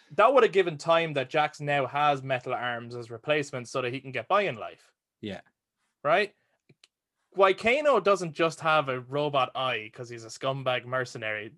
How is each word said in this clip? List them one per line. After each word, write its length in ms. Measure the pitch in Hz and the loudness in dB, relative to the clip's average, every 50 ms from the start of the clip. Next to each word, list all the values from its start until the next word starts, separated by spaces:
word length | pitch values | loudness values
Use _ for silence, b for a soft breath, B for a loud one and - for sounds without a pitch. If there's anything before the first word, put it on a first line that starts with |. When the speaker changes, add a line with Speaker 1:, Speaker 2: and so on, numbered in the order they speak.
| _ _ | _ _
Speaker 1:
That 220 | 151 - 208 247 285 | 2 4 4 6 6
would 100 | 262 226 | 6 6
have 80 | 196 | 6
given 260 | 160 196 180 170 156 | 4 2 2 2 -2
time 360 | 143 - 160 165 165 165 160 147 | -6 0 2 2 2 2 0 -2
that 160 | 139 127 - | -4 -4 -2
Jax 320 | - 151 151 151 - - | 0 0 0 0 -2 -6
now 240 | 147 143 143 143 131 | -4 -2 0 0 0
has 340 | 123 135 143 147 147 143 135 | -2 -2 0 2 2 2 2
metal 320 | 131 135 135 123 - 131 123 | 0 -4 -4 -4 -2 -4 -6
arms 440 | 110 120 123 120 117 120 117 120 | -4 -4 -4 -6 -6 -8 -10 -12
as 120 | 120 117 117 | -12 -12 -12
replacements 600 | 117 110 - 151 151 156 143 143 - 127 120 - | -14 -10 -2 0 0 0 0 -4 -8 -10 -10 -6
so 100 | - 135 | -6 -4
that 120 | 123 120 131 | -4 -4 -6
he 80 | 131 | -6
can 100 | 131 135 | -10 -8
get 160 | 123 120 110 | -8 -8 -2
by 140 | - 185 208 | 2 2 2
in 160 | 202 170 120 | 2 0 -4
life. 340 | 107 90 87 82 _ _ _ _ _ _ _ _ - | -6 -10 -12 -14 _ _ _ _ _ _ _ _ -12
Speaker 2:
Yeah. 180 | 110 104 92 - - _ _ _ _ _ _ _ _ _ _ _ - | -10 -10 -10 -10 -14 _ _ _ _ _ _ _ _ _ _ _ 0
Speaker 1:
Right? 320 | 143 165 196 208 202 _ _ _ _ _ _ _ _ - _ - _ _ _ _ _ _ _ _ _ | 0 2 2 0 -2 _ _ _ _ _ _ _ _ -20 _ -20 _ _ _ _ _ _ _ _ _
Why 220 | - 185 196 196 190 | 2 4 4 4 4
Kano 460 | - 202 226 247 302 302 294 262 208 | 2 2 2 2 4 4 4 4 4
doesn't 340 | 170 202 202 180 180 165 143 | 4 4 2 2 0 -8 -2
just 280 | - 165 165 147 - | 0 0 0 0 -2
have 280 | 156 160 156 151 147 135 | 0 2 2 2 2 0
a 100 | 127 127 | -4 -6
robot 500 | 123 127 135 147 147 147 139 135 127 127 - | -6 -4 -2 -2 -2 0 2 0 0 0 -2
eye 380 | 131 131 127 120 110 107 107 - | -4 -4 -2 -2 -4 -6 -8 -14
'cause 160 | 131 123 117 | -14 -14 -14
he's 140 | 120 113 113 | -14 -14 -14
a 20 | |
scumbag 580 | 110 - - - 135 135 139 131 131 127 123 117 | -14 -14 -6 -4 -4 -4 -2 -2 -2 -2 -2 -4
mercenary 680 | 123 127 131 127 123 - 120 110 107 107 107 104 117 - | -4 -4 -4 -4 -4 -8 -8 -6 -6 -6 -6 -8 -10 -10